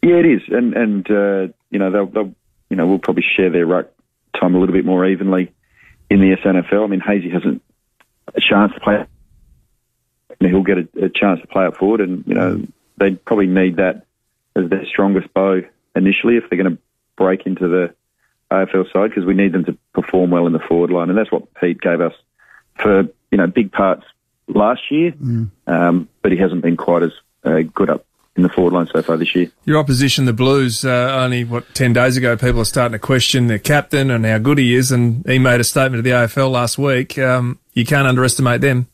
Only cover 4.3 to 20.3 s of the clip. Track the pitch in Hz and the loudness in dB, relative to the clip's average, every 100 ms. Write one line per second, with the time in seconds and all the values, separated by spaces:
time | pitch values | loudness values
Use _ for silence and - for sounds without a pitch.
4.3 | - 90 90 92 90 87 92 95 92 98 | -4 0 2 2 2 0 0 0 0 0
5.3 | 92 90 _ _ _ - _ _ 101 95 | 0 -2 _ _ _ -20 _ _ 4 4
6.3 | 92 101 92 85 101 107 95 98 101 87 | 4 2 0 2 0 0 -2 -2 -2 -2
7.3 | 87 85 - _ _ _ _ _ _ - | -4 -2 -4 _ _ _ _ _ _ -10
8.3 | - - 104 101 - - 104 - _ _ | -4 0 2 2 0 -2 -2 -4 _ _
9.3 | _ _ _ _ _ _ _ _ _ _ | _ _ _ _ _ _ _ _ _ _
10.3 | - 95 92 95 92 85 - 95 - 101 | -2 0 2 2 -2 -2 -4 -4 0 0
11.3 | 85 - 98 92 - 95 110 95 90 - | -2 -4 -2 -2 0 0 0 -2 -4 -4
12.3 | 95 90 87 - - _ - 98 92 - | -2 -2 -4 -8 -16 _ -2 -2 -2 -2
13.3 | 110 95 92 92 82 92 - _ _ _ | 0 2 2 0 0 -2 -4 _ _ _
14.3 | _ _ - 87 95 - - 101 95 90 | _ _ -6 -2 -4 -4 -2 0 0 -2
15.3 | - 98 92 90 _ _ - 95 95 117 | -2 0 0 -4 _ _ 0 0 0 0
16.3 | 117 - 90 95 80 _ _ _ - 95 | 0 0 -2 -2 -4 _ _ _ -2 0
17.3 | 92 - 92 90 90 87 - _ _ _ | 0 -4 -4 0 0 -2 -8 _ _ _
18.3 | _ _ 95 95 95 92 95 107 107 90 | _ _ -2 0 -2 -2 -2 -2 -2 -2
19.3 | 95 98 90 78 - _ - - 92 90 | 0 0 0 -4 -6 _ -8 -2 0 2